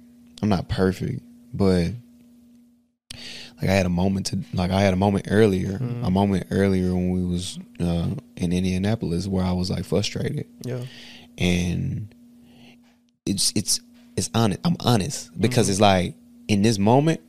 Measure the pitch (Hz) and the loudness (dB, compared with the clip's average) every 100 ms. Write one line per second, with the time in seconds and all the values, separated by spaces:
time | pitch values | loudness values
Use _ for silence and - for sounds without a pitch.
0 | - - - - 104 92 - - 95 90 | -16 -20 -20 -4 0 0 -2 0 0 0
1 | - - - - - 92 98 92 85 110 | -6 -8 -12 -20 -10 0 2 2 0 -4
2 | - - - _ _ _ _ _ _ _ | -14 -20 -20 _ _ _ _ _ _ _
3 | - - - - - - - 98 90 87 | -20 -18 -18 -18 -20 -6 0 2 2 2
4 | 95 98 - 95 - 92 87 95 101 92 | 0 0 -4 -6 -6 -2 0 2 2 4
5 | 101 98 - 101 110 92 92 98 120 120 | 2 0 2 4 4 4 -2 -4 -6 -4
6 | 120 95 101 95 - 95 98 95 90 90 | 0 2 2 0 -2 0 2 2 0 0
7 | 90 92 90 87 90 165 - - 87 85 | 0 -2 -2 -4 -6 -12 -14 -6 -2 -2
8 | 90 - - - 87 90 92 92 101 113 | -2 -6 -10 -6 -2 -2 0 -2 -2 -2
9 | 78 85 98 95 92 92 92 90 - 92 | -2 -4 -2 -2 -2 -2 -4 -4 -2 -2
10 | 104 - - 147 - - 123 123 127 - | -2 -4 -6 -6 -10 -12 -10 -10 -10 -16
11 | - - - - 90 87 90 87 90 - | -20 -20 -16 -4 0 0 0 -2 -4 -6
12 | 107 - - - - - - - _ _ | -10 -18 -20 -20 -20 -20 -20 -20 _ _
13 | _ _ - 98 - - - - - - | _ _ -6 -2 -2 -2 -2 -4 -6 -20
14 | - - - 113 113 - 175 - - 117 | -10 -6 -2 2 2 0 -2 0 2 2
15 | 90 - - - 113 123 98 98 104 95 | 0 -6 -10 -2 0 2 2 4 6 6
16 | 90 - - - - 101 110 101 101 131 | 2 -6 -18 -10 -2 2 2 4 4 4
17 | 156 160 | 4 -2